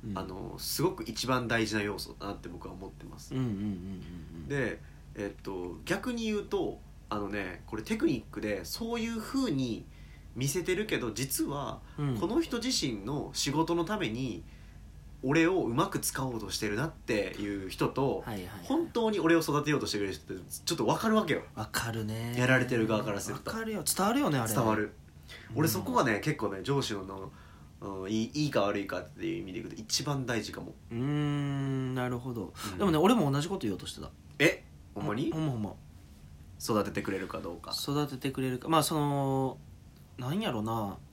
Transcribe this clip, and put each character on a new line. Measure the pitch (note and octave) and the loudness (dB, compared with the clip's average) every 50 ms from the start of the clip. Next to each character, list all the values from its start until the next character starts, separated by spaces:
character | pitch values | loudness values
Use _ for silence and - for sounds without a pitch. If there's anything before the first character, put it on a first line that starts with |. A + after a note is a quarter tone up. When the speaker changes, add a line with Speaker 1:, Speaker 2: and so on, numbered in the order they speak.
| - | -6
Speaker 1:
う | A2+ | -4
ん。 | G2+ F#2+ | -4 -4
Speaker 2:
あ | E2+ | -4
の、 | D#2+ F#2 F#2+ F#2 F#2+ F#2 F#2 | -4 -6 -8 -8 -8 -8 -8
す | - - - - C#3+ | -6 -4 0 2 2
ご | F#3 - | 2 2
く | - A2 | 0 -6
一 | A2+ A2+ - - | -6 -4 -4 0
番 | A#2+ B2+ B2+ B2 A2+ | 2 2 2 2 2
大 | A#2 A2+ A2+ | 2 2 2
事 | G#2 G#2 | 4 2
な | G#2+ G2+ | 0 0
要 | G2+ G2+ F#2+ | 0 -2 -4
素 | - - - - | -6 -8 -10 -10
だ | - | -8
な | G2+ G2 | -8 -8
っ | E2+ | -6
て | - E2+ | -8 -10
僕 | E2+ E2+ - F#2+ | -12 -10 -10 -10
は | F#2 | -10
思 | F#2 F#2+ F#2 | -10 -10 -12
っ | |
て | - - - | -12 -12 -14
ま | - - - | -14 -14 -14
す。 | - - C#3+ | -12 -6 -2
Speaker 1:
う | C3 | 0
ん | |
う | C3 | 0
ん | |
う | B2 | 0
ん | G#2+ | 0
う | |
ん | F#2+ G#2 | 0 0
う | G#2 G2+ F2 F2 F#2+ F#2+ F2+ E2+ - F2 F2 D#2+ - D#2 E2 D#2 | -2 -2 -2 -4 -8 -8 -8 -10 -10 -12 -12 -12 -12 -12 -10 -8
ん。 | - | -4
Speaker 2:
で、 | C#3 C#3+ B2+ - E2+ - - - - - - - - | -2 0 0 -2 -2 -6 -10 -16 -18 -18 -18 -16 -8
え | - G#2 G2+ - | -6 -6 -6 -6
っ | - - | -8 -8
と、 | - G2 F#2 F2+ F2+ F2 - - | -8 -6 -6 -6 -6 -8 -10 -4
逆 | - E3+ G#3+ A3 B3+ B3 | -2 -2 -2 -2 -4 -4
に | A#3 A3+ | -2 -2
言 | A3 G#3+ G#3 | 0 0 -2
う | - | -2
と、 | - - G3 D#3+ G#2+ - - - - - - - - | -2 -2 0 0 0 -2 -6 -12 -18 -18 -18 -10 -6
あ | G#2+ | -4
の | G#2 G2+ G2 | -4 -4 -2
ね、 | G2+ G#2 G2 F#2 F2 F2+ - | -4 -4 -4 -6 -8 -10 -12
こ | - - | -8 -8
れ | G#2+ G#2+ | -8 -2
テ | - A3 | -2 -2
ク | A3 - | 2 2
ニ | E4+ C#3+ A2+ | 2 2 2
ッ | - - | -2 -6
ク | - G#2 A2 | -8 -4 -2
で、 | G#2+ G#2 F#2+ - | -2 -2 -2 -4
そ | - - - A#3 A3+ A#3 | -6 -6 -6 -4 -2 -2
う | A#3+ | -2
い | A3+ A#3 | -2 -2
う | A#3 A3+ | -2 -4
風 | A3 - - C4+ C4+ A#3 D#3 | -6 -2 0 0 2 2 2
に | C3+ C3 B2 A2 F2+ - - - - - - - - - - - | 2 2 0 0 -4 -4 -12 -16 -16 -16 -16 -16 -16 -16 -12 -4
見 | - C3 | 0 0
せ | C#3 - F#3 F3 | 2 2 0 2
て | - F#3 | 2 2
る | F3+ G#3+ | 0 2
け | G#3+ G3+ G3 | 0 0 0
ど、 | B2 A#2 G2+ | 0 -2 0
実 | G2+ C3 C#3 - - D#4+ | -2 -2 0 0 0 0
は | - C#3+ C#3+ C#3 A2+ - - - - - - | 0 -2 -4 -4 -4 -6 -8 -10 -14 -6 -2
Speaker 1:
う | D3 | 0
ん。 | C#3+ B2+ G#2+ | 0 2 2
Speaker 2:
こ | G#2 | 2
の | E3+ A3+ D#4+ E4 | 2 4 2 2
人 | - - A#3 | 2 0 -2
自 | A3 B3+ | 0 2
身 | B3+ - - C3+ A#2 G2+ F#2+ | 2 2 2 0 0 -2 -4
の | G#2+ C#3+ D3 G#2+ - - | -2 -2 -2 -4 -4 -2
仕 | - - C#3+ C3+ | -2 0 2 4
事 | D3+ E3 D#3+ E3+ | 4 4 4 4
の | E3+ E3+ | 2 2
た | E3+ G#3+ | 2 0
め | G#3+ D#3 A#2 | 0 0 0
に | G#2+ A#2+ C3+ B2 G2+ E3 - - - - - - - - - - - - - - - - - | 0 0 -2 -2 -2 -4 -8 -12 -16 -16 -18 -18 -18 -16 -16 -16 -16 -16 -16 -16 -14 -4 0
俺 | C3 C#3+ E3 E3 | 4 6 6 6
を | E3+ F#3+ F3+ C#3 | 6 6 4 2
う | - A#2 | 2 4
ま | B2+ F3+ | 2 2
く | F#3+ - - | 2 2 -2
使 | A2 - - - C3+ | -2 -2 -2 -2 -2
お | C3 B2 | -2 -2
う | A2 | -4
と | G2+ F#2+ | -4 -4
し | F#2 - | -4 -2
て | - G#2 | 0 0
る | G#2 | 0
な | G#2+ B2 | 0 0
っ | A2+ | -2
て | - - - - A#2+ G#2+ G2 F#2+ F2+ - | -4 -8 -2 0 2 2 2 0 -2 -4
い | G#2 G2+ G2+ G2+ F#2+ | -2 -2 -2 -2 -4
う | F#2 | -6
人 | - - D3 B2+ | -2 0 0 0
と、 | - - C#3 C3 G#2 - - | 2 2 2 2 2 0 -2
Speaker 1:
は | - A2+ | -4 -6
い | |
は | G2 | -6
い | F2+ | -6
は | F#2 | -8
い。 | G#2 - - | -10 -12 -4
Speaker 2:
本 | - C4 E4 E4+ - | 0 2 2 2 2
当 | - A#3+ A#3 A3 | 0 2 2 4
に | G#3+ G3 | 2 4
俺 | D#3 E3 E3+ | 6 8 8
を | E3 | 8
育 | D#3 - D3 D3 C#3+ | 6 6 2 2 4
て | D3+ | 4
よ | D3+ B2+ | 2 2
う | |
と | G#2 | 2
し | G2+ - | 0 0
て | G#2 | 0
く | G2+ | 0
れ | G2 | 0
る | F#2 | -2
人 | D#2+ - - - | -6 -8 -10 -10
っ | |
て | F#2 E2+ - - - - | -10 -8 -10 -10 -6 -4
ち | - E3+ | -4 0
ょ | |
っ | D3 | 2
と | A#2+ | 4
分 | G#2+ - | 4 4
か | - - A3+ | 4 4 4
る | A3 | 6
わ | G#3+ G3+ | 6 6
け | E3 B2 | 4 2
よ。 | E2+ - - - | 0 0 -6 -8
Speaker 1:
分 | - G#2+ - - | -8 -8 -2 -2
か | - - A2+ G#2+ | -2 -2 0 -2
る | A2+ A2 | -2 -2
ね。 | G#2 A2 A2+ A#2 A#2+ A#2+ | -2 -4 -4 -4 -2 2
Speaker 2:
や | B2 B2 | 4 6
ら | B2+ C3 B2+ | 6 8 6
れ | B2+ | 6
て | B2+ B2+ | 4 4
る | A#2 A2 | 4 4
側 | A2 A2 G#2+ G#2 | 6 4 2 2
か | G#2+ G2+ | 0 -2
ら | G2+ | -2
す | F#2+ G2+ | -2 -4
る | G2+ - | -6 -6
と。 | - - | -6 -6
Speaker 1:
分 | - A3 | -4 -4
か | A3+ | -2
る | A3 A3 | -2 -2
よ。 | G3+ D3+ | -2 0
伝 | - - - F#3 | 0 2 4 4
わ | G3+ A#3 | 4 4
る | C#4 | 4
よ | D4 G#3+ | 4 4
ね、 | D3 C3 | 4 4
あ | A2+ | 2
れ。 | A2 G#2+ | 2 4
Speaker 2:
伝 | - A#2+ | 4 4
わ | A2 A2 | 4 4
る。 | G#2+ G#2 G#2 - - - - - - - - - - - - A2 | 4 2 -2 -4 -12 -20 -20 -20 -20 -18 -16 -16 -16 -14 -6 0
Speaker 1:
う | |
ん。 | B2 | 2
Speaker 2:
俺 | D#3 E3 | 4 4
そ | - - - | 4 2 0
こ | - B3+ | 2 4
が | A#3+ F3 | 4 6
ね、 | B2+ G#2+ G2+ | 6 4 2
結 | - D3+ C#3 | 2 0 0
構 | - A2+ G2+ | 0 0 -2
ね、 | G2 F#2+ F2+ | -2 -2 0
上 | - C#3 C#3 A#2+ | 2 2 2 2
司 | - A2+ | 0 -2
の、 | G2 F#2+ | -4 -4
の、 | F#2+ G2 F#2+ F#2+ G2 - - - - - - - - - - | -6 -8 -10 -10 -12 -12 -16 -20 -20 -20 -20 -20 -20 -18 -12
う | - G#2 G2 F#2+ F#2+ | -8 -8 -6 -6 -2
ん、 | F#2+ | 0
い | G#2+ A2 A2+ | 2 2 2
い、 | B2 - | 2 2
い | D3+ D3+ | 0 0
い | D3 | 4
か | C3 B2 G2 | 4 4 4
悪 | G2+ G#2 G#2 | 4 2 0
い | G2 | 0
か | F2+ F2+ F2+ | -2 -4 -6
っ | F#2 - | -6 -8
て | - - F#2 | -10 -6 -4
い | F#2 F#2+ G2 | -2 -2 -2
う | - | -4
意 | |
味 | F#2+ F#2 | -6 -8
で | F2+ | -8
い | F2 | -8
く | - | -8
と | - | -8
一 | - A2 G#2+ - - C3+ | -10 -6 -2 -2 0 0
番 | C#3 C#3+ C3+ C3 | 0 0 0 0
大 | A2+ A#2+ A2 G#2+ | 0 0 0 0
事 | - - | -2 -8
か | - | -8
も。 | F2+ - - - - - | -10 -10 -12 -14 -14 -8
Speaker 1:
う | - | -4
ー | |
ん、 | A#2 B2+ C#3 D3 D3 D3 D3 C#3+ C#3+ C#3+ C#3+ C#3 C#3 C3+ C#3 C3+ C3 C3 B2+ B2+ | -2 0 2 2 2 2 2 2 2 0 0 0 0 0 0 0 0 0 0 0
な | B2+ B2+ B2 | 0 0 0
る | B2 A#2+ | -2 -2
ほ | A#2+ C3 B2 | -4 -4 -4
ど。 | A2+ F#2+ F2 - - - A2 F#2+ | -4 -4 -6 -8 -8 -8 -6 -2
Speaker 2:
う | |
ん。 | F2+ | 2
Speaker 1:
で | G3 | 4
も | G3 | 4
ね、 | D#3+ D#3 | 6 8
俺 | D#3 G3 B3+ | 8 8 8
も | A#3 E3+ C#3 | 8 6 4
同 | C3+ C#3 | 4 2
じ | D3 F3 | 2 0
こ | G3 | -2
と | F#3 | -2
言 | - A2 F#2+ | -2 -2 -2
お | |
う | F2 | -2
と | - | -6
し | - - | -8 -10
て | - | -10
た。 | D#2 - - - - - - - | -12 -12 -14 -16 -20 -20 0 4
Speaker 2:
え？ | C#3 E3 F#3 - - - - - - - - | 6 6 6 4 -6 -18 -20 -20 -20 -12 -8
ほ | G#2 | -4
ん | G2+ | -2
ま | G#2 G#2 | 0 0
に？ | A2+ D#3 D#4 E4+ | 0 0 0 0
Speaker 1:
ほ | D#3+ | 0
ん | D#3+ | 0
ま | D3+ C3 | 0 0
ほ | A2+ | 0
ん | G#2+ | -2
ま。 | F#2+ - - - - - - - - - - - - - - - - - - - | -4 -6 -8 -16 -18 -18 -18 -20 -20 -20 -20 -18 -18 -18 -18 -18 -18 -14 -10 -4
Speaker 2:
育 | - A#2 G#2 G2+ | 2 2 2 2
て | G2+ | 2
て | F2 G2+ - | -2 -4 -2
く | - | -2
れ | G2 F#2+ | -2 -4
る | F#2 F2 | -4 -4
か | - E2 | -6 -6
ど | E2+ E2+ E2+ | -6 -6 -8
う | |
か。 | D#2+ - - - - | -8 -8 -8 -6 -6
Speaker 1:
育 | - - C#3+ D3 D3+ | -2 0 0 0 0
て | D3 C#3+ | 0 -4
て | B2 - C3+ | -4 -4 -4
く | C3+ - | -2 0
れ | C3 C3 | -2 -2
る | B2+ B2 | -2 -2
か。 | - D#3 | -2 4
ま | E3 D#3+ | 4 4
あ、 | D3 | 4
そ | - E3 | 4 2
の、 | D#3 D3 C#3+ D3 C#3 C#3 C3+ C3+ C3+ C3+ C3 - - - - - - - - - - - - - - | 2 2 4 2 2 2 4 4 4 2 2 -2 -4 -12 -18 -18 -18 -20 -20 -20 -20 -20 -20 -12 -8
な | B2 B2+ | -4 -2
ん | D3+ G3 | -2 0
や | A3 G3+ | 0 0
ろ | B2 A2 G#2+ | 0 0 0
な。 | A2+ A#2 A2 G#2+ G2 F2+ D2 - - | 0 0 0 -2 -2 -4 -8 -12 -18